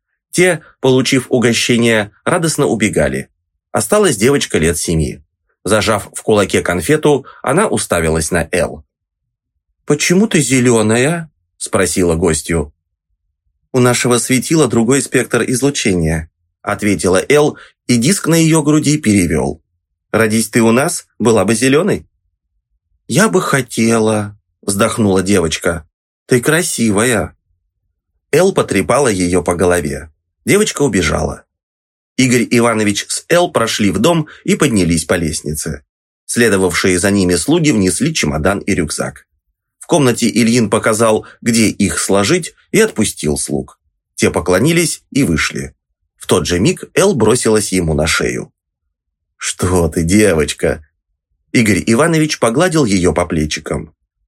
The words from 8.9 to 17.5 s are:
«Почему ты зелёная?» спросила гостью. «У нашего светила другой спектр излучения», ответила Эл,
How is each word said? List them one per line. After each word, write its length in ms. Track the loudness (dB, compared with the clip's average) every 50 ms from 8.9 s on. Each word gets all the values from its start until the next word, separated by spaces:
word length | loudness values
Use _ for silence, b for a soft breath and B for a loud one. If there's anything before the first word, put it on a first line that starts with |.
| _ _ _ _ _ _ _ _ _ _ _ _ _ _ _ _ _ _ _
«Почему 420 | -4 -2 -2 0 0 2 2 2
ты 140 | 2 2 0
зелёная?» 920 | 0 0 2 2 4 4 4 4 2 2 2 2 2 0 -2 -4 -6 -10 _ _ _ _ _ -14
спросила 560 | -8 -4 -2 0 0 0 0 0 0 0 0
гостью. 580 | 2 0 0 0 -2 -4 -4 -4 -4 -4 -6 -10 _ _ _ _ _ _ _ _ _ _ _ _ _ _ _ _ _ _ _ 0
«У 60 | 2
нашего 400 | 2 2 2 2 0 0 0 0
светила 500 | 0 0 -2 -2 0 0 0 2 2 2
другой 340 | 2 0 2 2 2 0 0
спектр 400 | -2 -2 -2 -2 0 -2 -2 -2
излучения», 880 | -2 -2 -2 -2 -2 -2 -2 -2 0 0 0 0 0 -2 -2 -6 -8 _ _ _ _ _ _ -8
ответила 600 | -8 -6 -4 -2 -2 0 0 0 0 0 0 2 2
Эл, 300 | 2 2 2 2